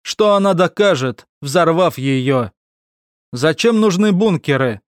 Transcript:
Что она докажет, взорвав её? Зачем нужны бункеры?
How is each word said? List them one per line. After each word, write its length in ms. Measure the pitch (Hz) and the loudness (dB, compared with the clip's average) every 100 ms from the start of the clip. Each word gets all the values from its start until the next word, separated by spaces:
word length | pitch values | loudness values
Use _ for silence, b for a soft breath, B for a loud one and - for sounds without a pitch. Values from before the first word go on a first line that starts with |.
Что 340 | - - 214 202 | -16 -2 2 2
она 180 | 196 | 2
докажет, 720 | 175 180 - 202 151 127 117 _ _ | 2 0 2 0 2 -2 -8 _ _
взорвав 560 | 143 135 165 165 175 - | -4 0 2 2 0 -2
её? 540 | 135 131 127 131 107 _ _ _ _ _ _ _ _ | -2 -2 0 -2 -4 _ _ _ _ _ _ _ _
Зачем 480 | 123 151 156 233 220 | -4 -2 0 0 2
нужны 300 | 214 180 208 | 0 2 0
бункеры? 720 | 180 220 170 - 139 131 104 _ | 2 0 -2 -2 -2 -2 -4 _